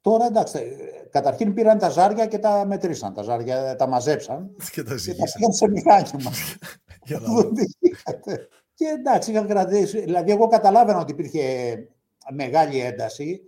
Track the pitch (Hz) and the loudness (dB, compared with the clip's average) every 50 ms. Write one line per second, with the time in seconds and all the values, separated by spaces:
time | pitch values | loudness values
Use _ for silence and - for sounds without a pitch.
0 | _ 202 220 226 240 240 208 220 220 220 - 151 120 120 135 - - - - - | _ 4 4 4 2 2 2 0 0 0 -4 -8 -8 -8 -10 -12 -14 -16 -16 -18
1 | - - _ 143 139 139 - - 233 208 196 214 226 214 220 214 185 170 139 156 | -20 -4 _ 0 0 0 0 0 0 0 2 2 6 6 6 6 4 0 4 4
2 | 180 202 214 220 226 214 220 208 208 220 208 202 202 196 202 190 - 180 156 127 | 4 4 4 2 -2 -2 -2 -2 0 2 2 2 0 -2 -4 -4 -4 -4 -6 -4
3 | - 101 95 104 101 107 120 117 117 120 127 131 135 131 131 131 135 131 131 123 | -8 -10 -8 -8 -6 -4 -4 -4 -4 -4 -4 -4 -4 -4 -2 -2 -2 0 0 0
4 | 123 147 151 131 - - 123 147 185 196 202 - - - - - 143 117 143 120 | 0 0 -2 -2 -4 -8 -10 -10 -10 -14 -16 -16 -16 -12 -10 -10 -10 -8 -8 -8
5 | - 190 175 175 - - - - 208 240 - - 214 208 202 180 160 330 208 202 | -8 -8 -4 -4 -4 -6 -2 0 0 0 2 4 2 2 2 2 6 6 6 6
6 | 165 - - 139 131 - - - - - - - - - - _ _ _ - _ | 6 2 -8 -8 -8 -6 -6 -6 -8 -10 -12 -14 -18 -20 -20 _ _ _ -20 _
7 | _ - - - - 233 226 240 214 - 226 220 226 - - _ - 349 359 - | _ -10 -10 -6 -4 0 4 4 4 2 2 -2 -2 -4 -4 _ 0 0 0 0
8 | - - - - - - 190 - - _ _ _ _ _ _ _ 320 311 311 302 | -10 -12 -12 -12 -10 -10 -10 -10 -12 _ _ _ _ _ _ _ -4 -4 -4 -4
9 | 254 277 247 - - - 220 214 214 202 214 196 190 180 190 208 190 - - 220 | 0 0 0 0 0 -2 -4 -4 -2 0 0 0 0 0 2 0 0 0 -2 -6
10 | 196 - 175 180 165 196 208 208 226 226 233 214 180 196 190 226 240 208 208 180 | -4 -2 -2 -2 0 0 2 2 4 4 4 6 6 6 8 8 6 6 4 0
11 | 160 135 147 135 175 139 - 160 143 131 131 127 123 120 113 110 117 - _ _ | 0 -2 -4 -4 -8 -6 -4 -4 -2 -2 -2 -2 -4 -4 -6 -8 -10 -16 _ _
12 | _ _ _ _ _ - 135 143 139 127 123 160 160 151 139 131 123 123 117 101 | _ _ _ _ _ -14 -8 -6 -6 0 2 2 2 2 0 -4 -4 -4 -6 -6
13 | 120 113 - - 143 151 180 190 - | -8 -8 -8 -8 -10 -10 -10 -10 -12